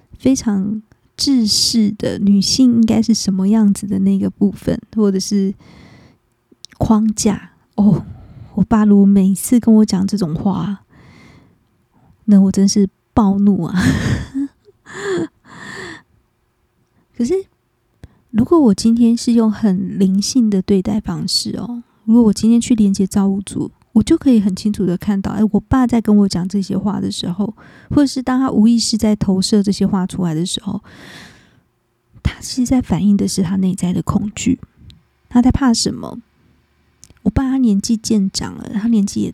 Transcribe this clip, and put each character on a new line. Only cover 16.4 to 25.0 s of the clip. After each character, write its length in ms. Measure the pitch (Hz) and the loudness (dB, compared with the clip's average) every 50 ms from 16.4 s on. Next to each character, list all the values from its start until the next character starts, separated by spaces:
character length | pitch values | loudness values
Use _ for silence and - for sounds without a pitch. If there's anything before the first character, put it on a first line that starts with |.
| _ _ _ _ _ _ _ _ _ _ _ _ _ _ _ | _ _ _ _ _ _ _ _ _ _ _ _ _ _ _
可 120 | - 233 | -6 -4
是， 200 | 254 359 381 392 - _ _ _ _ _ _ _ _ _ _ - - _ _ _ _ | -2 -2 -4 -6 -8 _ _ _ _ _ _ _ _ _ _ -20 -20 _ _ _ _
如 120 | - 214 254 | -2 0 2
果 160 | - 339 330 | 4 4 4
我 140 | 285 220 190 | 6 4 4
今 220 | - - 226 233 | 2 2 2 2
天 200 | 233 240 226 233 | 4 4 4 2
是 180 | - - 240 233 | 2 0 0 2
用 180 | 233 220 220 | 2 2 2
很 480 | 208 - 226 202 185 190 190 180 - 180 | 0 0 0 0 0 0 -2 -4 -2 0
灵 200 | 196 190 190 202 | 0 2 2 0
性 300 | 202 - - 262 226 214 | -2 0 0 2 2 2
的 100 | 202 190 | 0 0
对 220 | - - 202 190 | 0 0 0 0
待 180 | - - 208 214 | 0 -2 -4 -4
方 280 | - - 170 151 170 | -4 -6 -6 -6 -4
式 280 | 185 - - - 214 - | -4 -4 -4 -4 -4 -8
哦， 260 | - - 240 240 240 - _ _ _ _ | -8 -8 -10 -10 -12 -16 _ _ _ _
如 100 | 220 220 | 4 4
果 80 | 240 233 | 6 6
我 100 | 208 196 | 4 2
今 160 | - 214 226 | 2 2 2
天 100 | 233 233 | 2 2
去 140 | - - 247 | 2 2 2
连 180 | 220 208 196 | 2 2 2
接 140 | 196 - 190 | 2 0 -2
造 220 | 185 - 208 196 | -2 0 0 0
物 120 | 196 190 202 | 0 -2 -4
主， 280 | 190 - - - - - - _ _ _ | -6 -8 -8 -8 -8 -8 -10 _ _ _
我 100 | - 220 | 0 0
就 160 | 208 - 330 | 2 2 0
可 140 | 330 - 277 | 2 2 2
以 80 | 240 220 | 2 4
很 160 | 190 214 190 | 2 0 -2
清 180 | - - 214 214 | -4 -4 -4 -4
楚 140 | - 190 | -2 -2
地 100 | 180 175 | -2 -4
看 240 | - | -2